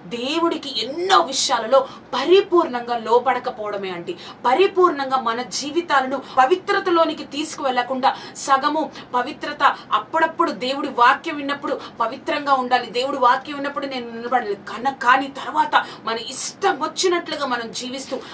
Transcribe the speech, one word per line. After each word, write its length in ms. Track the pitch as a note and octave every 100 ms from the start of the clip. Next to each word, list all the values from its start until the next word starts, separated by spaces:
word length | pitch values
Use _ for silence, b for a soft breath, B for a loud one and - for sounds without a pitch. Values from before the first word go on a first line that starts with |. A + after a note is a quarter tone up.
| F3
దేవుడికి 800 | A#3 C4 D#4+ E4 E4 C#4 A3
ఎన్నో 360 | A#3 D#4+ F#4 F#4+
విషయాలలో 680 | C4 C4+ - A#3 A3 C4+ C4 B -
పరిపూర్ణంగా 840 | B3 C#4 G4 G4 F4 B3 B3 A#3+ A#3+
లోబడకపోవడమే 920 | A3 A#3+ B3 B3 B3+ - G#3 G3+ F#3+
అండి. 260 | F3 E3+ F3 B B A#3+
పరిపూర్ణంగా 760 | C#4+ F#4+ F4+ F4 C#4+ C4+ C4+
మన 220 | A#3 A#3
జీవితాలను 800 | B3 - C#4 D#4 E4+ C#4 B3+ C4+ B B
పవిత్రతలోనికి 840 | C4 F#4 - G4+ F#4 E4+ D#4+ D4
తీసుకువెళ్లకుండా 920 | - C#4+ D#4 - C#4 B3 B3 C4 C4 - B -
సగము 540 | - C4+ D4 D#4 D4 B B
పవిత్రత, 320 | B3 B3 - D4 C#4+ C4+ - B
అప్పుడప్పుడు 580 | G#3 - D#4+ D#4+ - E4+
దేవుడి 380 | - B3 C#4 C#4+
వాక్యం 480 | A#3 A#3+ C4+ E4 D4
విన్నప్పుడు 440 | C#4 C#4 D4+ C#4 B -
పవిత్రంగా 540 | A3+ C4 - D4 C#4+
ఉండాలి, 360 | C4+ B3 B3 A#3
దేవుడి 260 | A#3 C4+ C#4
వాక్యం 400 | A#3+ C4+ D4+ C#4+
విన్నప్పుడు 300 | C#4+ C#4+ C4+
నేను 240 | C4 A#3
నిలబడాలి 440 | A#3 A#3+ B3 G#3+
కన-, 400 | G3+ - G#3+ C4+ C4+
కానీ 240 | A#3+ C4+ C#4
తర్వాత 600 | - - D4+ D#4 - B B
మన 140 | A3 A3+
ఇష్టం 600 | A#3 B3+ - - G4 D4
వచ్చినట్లుగా 640 | D#4 - F#4 F4 E4+ D4 C4+
మనం 260 | A#3+ A3+
జీవిస్తూ 460 | - B3 C4+ - C4 B